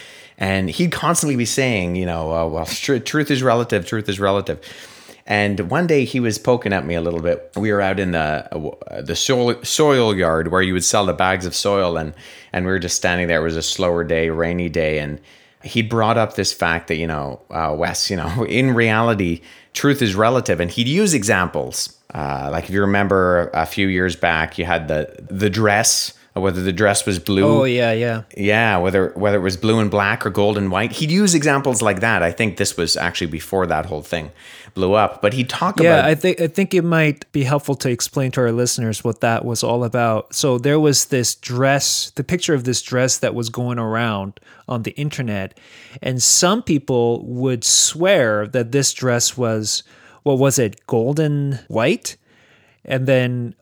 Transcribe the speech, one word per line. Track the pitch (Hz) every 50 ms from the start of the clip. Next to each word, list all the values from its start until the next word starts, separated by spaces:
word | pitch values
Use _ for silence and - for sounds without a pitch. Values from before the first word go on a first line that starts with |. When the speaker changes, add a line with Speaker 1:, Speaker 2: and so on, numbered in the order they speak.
| - - - - - - - -
Speaker 1:
And | 98 95 95 95 95 85
he'd | 78 - 180 165
constantly | - - 160 151 170 - 160 147 135
be | 120 117
saying, | - - 139 131 127 113 98 90 87 87
you | 92 90
know, | 87 82 82 80 80
"Uh, | 82 82 82 80
well, | 78 82 80
tr-, | - - - - - 143
truth | 117 117 - - 151 143 151
is | 143 127 131
relative, | 127 117 120 117 - 110 98 87
truth | - 117 110 101 104
is | 95 98
relative." | 101 95 98 101 95 98 80 - - - - - - - - - - - - - -
And | - 104 104 104 101 101 95 87 90
one | 131 165 180
day | 165 156 139 123
he | - - 127
was | 120 110 104 -
poking | - 127 123 120 - 104
at | 98 90 67
me | 82 85
a | 82
little | 82 85 85 82
bit. | 80 87 85 - - - -
We | - 107 107
were | 104 101
out | 98 95 98 98
in | 95 90
the, | 85 80 78 76 76 69 - - - 80 76 - - - - -
uh, | 50 -
the | 73 82 85
soil, | - - - 131 123 120 120 117 -
soil | - - - - 156 147 135 127 113 107 101
yard | 92 87 82 80 80 82 82
where | 87 92
you | 95 92
would | 92 90 85
sell | - - 107 101
the | 92
bags | 85 - 92 92 95 90 92
of | 85 -
soil, | - - 101 101 98 92 87 82 80
and, | 80 76 - - - - - - - -
and | - 90 90
we | 92
were | 95 92
just | 85 87 -
standing | - - 90 87 90 87 85
there. | 82 78
It | 80
was | 82 80
a | 82
slower | - - - - 92 87 85 85 82
day, | 78 82 80 82 82
rainy | 80 82 85 85 87 87 87 82
day, | 78 85 78 78 78 76
and | 73 73 73 - - - - - _ _ _ _
he | - - - 117
brought | 113 110 120 113 110 110 113
up | 117 110 - -
this | 101 92 -
fact | - - 87 82 82 85 - -
that, | 82
you | 78 82
know, | 82 80 73 71 69 64 - - -
uh, | - 82 80 78 76
"Wes, | 78 85 87 85 - - -
you | 98
know, | 85 78 80 90 120 110
<laughs> | -
in | 98 123 131 131 120
reality, | 120 117 110 107 110 117 117 110 98 92 87 85 - - - - - - _ -
truth | - - 147 139 -
is | 123 101 92
relative." | 101 110 117 131 123 117 - 90 80
And | 87 87
he'd | - 120 117 131
use | 156 196 214 190 160
examples. | 117 95 110 104 92 90 78 - 76 64 65 - - - - - _ _ - -
Uh, | 82 71 69 69 67 69 71
like, | 73 87 -
if | -
you | 92 101
remember | 101 98 101 101 101 92 98 95 92 90 90 87 85 -
a | - 82 80
few | - - 104 98 95
years | 92 90 92 90 82
back, | - 87 85 82 80 80 - -
you | - 85
had | 85 85 85 78 76
the, | 78 76 73 - - - - -
the | 95 95 107 104
dress, | 98 113 107 104 101 107 101 - - - - - - _ _ _
whether | - 92 95 95 87 92
the | 90 95
dress | 87 87 107 98 101 - -
was | 107 95 87
blue. | - 107 98 92 95
Speaker 2:
Oh, | - 147 143 135
yeah, | 131 120 123 120 113
yeah. | 113 113 120 120 113 110 104 - -
Speaker 1:
Yeah, | 101 101 101 107 113 117 110 98 87
whether, | 90 95 92 95 92 -
whether | - 87 101 104 101
it | 98
was | 90 98 92 87
blue | 113 110 113 113
and | 107 98
black | 107 104 98 101 117 - -
or | 107
gold | 87 104 101 104 107
and | 104 98 95
white. | 90 98 113 -
He'd | - - 160 151
use | 170 196 214 180 180
examples | 151 143 151 139 139 135 139 120 107
like | 113 104 98 92
that. | 113 117 107 90
I | 85 85
think | - - 113 104 85
this | - 98 - - 90
was | 85 82 -
actually | - 80 87 - - 92
before | 78 78 78 - - 98 95 92
that | 82 80 78 80
whole | 92 80 76
thing | - - 87 82 78 73 - - - - - - - -
blew | - 95 95 92 101
up. | 110 101 - - -
But | - 104 123
he | 131 123
talked | - - - 170 190 - -
Speaker 2:
Yeah, | 160 170 160 143
Speaker 1:
about | 131
Speaker 2:
I | 151 160
thi-, | 151 - 185 - -
I | 170
think | 151 - 196 196 -
it | 185 180
might | 165 170 165 160 156 151 139 - - _
be | - 147 135
helpful | 127 151 143 - - 135
to | - - 131
explain | 120 - - - - 143 131 127
to | - 135
our | 123 117
listeners | 117 120 123 120 - 127 113 110 104 - -
what | 117 107 -
that | - 117 113 - -
was | 120 113 -
all | 117 113 117 123 123
about. | 113 127 120 120 117 110 107 - - -
So | - - 135 123
there | 120 120 143 147 156
was | 151 147 127 - -
this | - 139 123 113 - -
dress, | - - - 123 123 135 135 143 135 - - - - - - -
the | - 135
picture | - 180 175 - - 151
of | 131 120
this | 127 120 -
dress | - - 127 123 127 123 - -
that | 131 110 -
was | 120 117 113
going | 117 - 123 123 123 117
around | 113 110 110 113 120 113 107 98 98 101 - - _ - - - -
on | - 127 113 101
the | -
internet. | - 143 147 147 - - 127 110 104 98 95 95 - - - - - - - - - -
And | - 131 127 123
some | - - - - 180 175 208 247
people | - - 156 135 - - 131 120 117 117 120 - -
would | 120 123 123 131 131 127 117 -
swear | - - - - - - 156 175 190 202 160 123 110 107 104 107
that | 101 - 127 117 117
this | 131 139 131 - -
dress | - 127 127 120 120 - - -
was, | 127 120 113 113 110 107 110 - - - _ - - - - - - -
what | 147 135 127
was | 139 139 - 139
it, | 117 98 - _ _
gold | - 127 113 113 135 147 160
and | 156 147 147 143 143 139 135 - - -
white? | 107 110 117 147 233 - - - - _ _ _ _ _ _ _ _ _ _ _ _ _ -
And | - 131 131 131
then | 139 131 127 127 123 123 123 120 117 - _